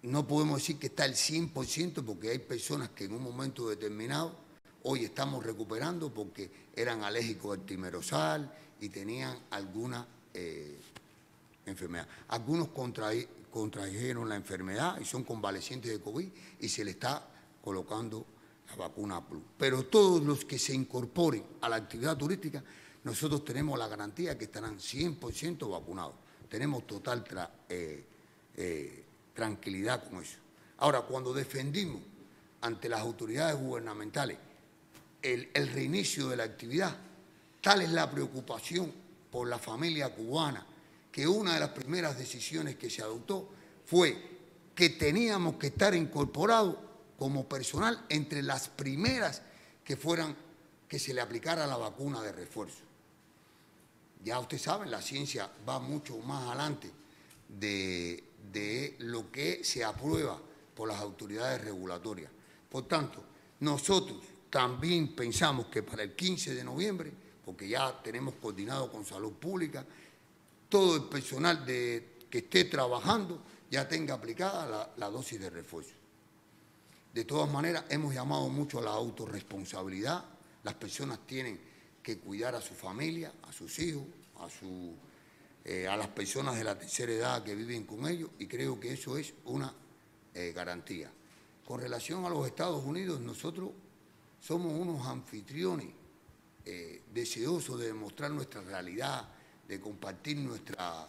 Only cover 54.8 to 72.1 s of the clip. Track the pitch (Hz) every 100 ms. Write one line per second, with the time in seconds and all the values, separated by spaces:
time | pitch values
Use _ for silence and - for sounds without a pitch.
54.8 | 185 110 - 139 139 131 98 - 107 131
55.8 | 127 147 143 113 120 139 123 123 151 143
56.8 | 95 - - - - - - 101 104 101
57.8 | 95 90 87 87 - - 101 104 104 117
58.8 | 143 - 117 117 104 135 151 175 - 135
59.8 | 113 104 139 160 143 85 - - - -
60.8 | 110 101 104 95 104 107 127 127 107 95
61.8 | 92 90 101 95 76 - - - - 131
62.8 | 123 165 127 - - - - - 147 143
63.8 | - 190 185 - - - - 139 123 123
64.8 | 160 170 147 - 120 113 160 131 117 -
65.8 | 104 107 104 - 185 175 - 127 123 131
66.8 | 208 185 151 - - - - 87 98 123
67.8 | 131 - 110 117 135 - 113 95 104 135
68.8 | 127 107 101 98 107 104 165 190 160 139
69.8 | 135 - - - - - - - - 202
70.8 | 185 160 123 143 131 135 175 165 131 123
71.8 | 120 117 -